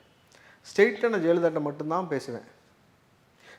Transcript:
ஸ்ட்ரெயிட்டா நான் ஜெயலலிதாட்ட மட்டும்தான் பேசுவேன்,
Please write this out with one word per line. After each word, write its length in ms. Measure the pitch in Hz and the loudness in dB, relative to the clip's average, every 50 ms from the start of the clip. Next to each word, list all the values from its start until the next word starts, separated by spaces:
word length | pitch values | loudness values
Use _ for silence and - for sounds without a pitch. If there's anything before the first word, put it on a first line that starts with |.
| _ _ _ _ _ _ _ - - - - _ - | _ _ _ _ _ _ _ -20 -20 -20 -20 _ -20
ஸ்ட்ரெயிட்டா 440 | - - 196 208 240 - - 240 233 | -2 2 4 4 4 2 0 -2 0
நான் 160 | 220 190 160 | 0 2 2
ஜெயலலிதாட்ட 360 | 165 170 180 170 165 156 151 | 2 4 4 2 2 0 0
மட்டும்தான் 460 | 147 147 147 151 151 156 165 185 185 | -2 -4 -4 -6 -4 -4 -2 -2 -2
பேசுவேன், 400 | 160 143 127 - - 117 107 - - - _ _ _ _ _ _ _ _ _ _ _ _ _ _ _ _ _ - - - | -2 -4 -6 -6 -8 -12 -12 -12 -16 -20 _ _ _ _ _ _ _ _ _ _ _ _ _ _ _ _ _ -20 -20 -20